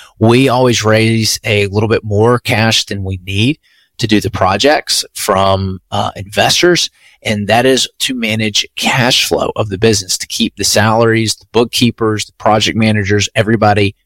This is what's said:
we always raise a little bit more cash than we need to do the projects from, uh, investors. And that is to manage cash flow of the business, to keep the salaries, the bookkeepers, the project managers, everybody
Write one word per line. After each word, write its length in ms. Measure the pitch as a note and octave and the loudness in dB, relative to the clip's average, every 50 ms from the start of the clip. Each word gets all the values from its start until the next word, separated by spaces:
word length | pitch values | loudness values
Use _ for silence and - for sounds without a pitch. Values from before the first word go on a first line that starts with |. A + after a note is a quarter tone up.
| - - _ - | -20 -12 _ 2
we 300 | A2 A#2 A#2+ B2+ C3+ C3 | 4 4 4 4 4 2
always 360 | A#2 B2+ B2+ B2 A2+ - G#2+ | 2 2 2 2 2 0 2
raise 540 | A2 A2 A2 A2 A2+ A2+ A2+ A2 - - - - | 2 2 2 2 2 0 0 0 -2 -4 -4 -2
a 220 | B2 G#2 G#2 G2+ F#2+ | -2 0 0 0 0
little 200 | G2+ G#2+ A2+ G#2+ | -2 -2 0 0
bit 160 | A2 - - | 0 -2 -2
more 360 | G#2+ G2+ G#2 A2 A#2+ B2 A#2 | -2 0 2 4 4 2 0
cash 440 | - - B2+ G#2+ A2 A2+ G#2+ - - | 0 -2 -2 0 0 0 0 -2 -4
than 200 | - G#2 G2+ F#2+ | -6 -8 -8 -6
we 140 | F#2+ G2 F#2 | -6 -8 -8
need 400 | F2+ F#2+ G2 G2+ A2+ C3+ D#3 _ _ _ _ _ _ _ _ - | -8 -6 -2 -2 -2 -2 -2 _ _ _ _ _ _ _ _ -6
to 100 | - G#2+ | -2 0
do 120 | G#2+ G2+ | 0 0
the 100 | - B2 | 0 -2
projects 760 | - - F#2+ F#2 G2 G#2 B2+ C#3+ D3+ C#3+ - - - - - - - | -2 -2 0 0 0 2 2 2 2 0 -2 -4 -6 -6 -6 -8 -10
from, 640 | - - - G2 F#2+ G2 G2 G2 F#2+ F#2+ F#2+ F#2 - _ - | -8 -2 0 0 2 2 2 0 0 -2 -6 -8 -10 _ -8
uh, 180 | G2+ G2+ A2 G#2+ - | -6 -6 -6 -6 -8
investors. 760 | A2 F#2+ G2+ G#2 G2+ A2+ C3 - - F3 F3+ E3+ E3 - - _ _ _ _ _ _ | -10 -12 -6 -2 0 2 2 2 2 2 2 2 0 -2 -6 _ _ _ _ _ _
And 240 | - A#2 G#2+ G#2 G2+ | -6 -4 -4 -2 0
that 180 | G2 A2 A#2+ B2 | 2 2 2 4
is 240 | C3 C3 A#2 - - _ - | 2 2 2 0 -4 _ -8
to 140 | - - C3 | -8 -6 -6
manage 520 | A#2+ A2+ G#2+ A2 A2 A2 G#2+ G2+ - - - - | -4 -4 -2 -2 -2 -2 -2 -2 -4 -6 -6 -8
cash 520 | - - A2+ - C3+ A2+ B2+ C#3 - - | -6 -4 -2 0 0 0 0 0 0 -2
flow 260 | - D#2+ D#2 D#2+ - - | -2 -2 -2 -2 -4 -4
of 120 | - A2 G#2 | -4 -6 -4
the 100 | F#2+ F2+ | -4 0
business, 400 | A2+ A2+ G#2 F#2 F#2+ - - - | 0 0 0 0 -2 -6 -8 -8
to 80 | - | -8
keep 300 | - - - A2+ - - | -8 -6 -6 -6 -6 -4
the 80 | - G2 | -4 -4
salaries, 720 | - - G#2 G#2 A2 A2 A2+ A#2 A2+ A2 A2+ A2+ G#2 - | 0 0 2 2 2 2 2 2 2 2 0 0 -2 -6
the 100 | - _ _ | -8 _ _
bookkeepers, 760 | - A2+ B2 A2+ - - B2 A#2 - - A2+ A2 G#2+ G2+ - | 0 0 0 0 0 0 0 0 0 0 -2 -2 -2 -2 -6
the 80 | - _ | -10 _
project 420 | - - A2 G#2+ A2 G#2+ F2+ - | -2 0 2 2 2 0 0 0
managers, 520 | A2 A2 A2 G#2+ G#2+ G2 F#2+ G#2 G#2 G2+ - - | 0 0 2 2 0 0 0 0 0 0 -2 -2
everybody 580 | B2 G2 G#2+ A#2 G#2 A2 G#2 G2+ G#2 G2+ F#2+ - _ _ | -2 0 0 0 2 2 2 2 2 0 -2 -4 _ _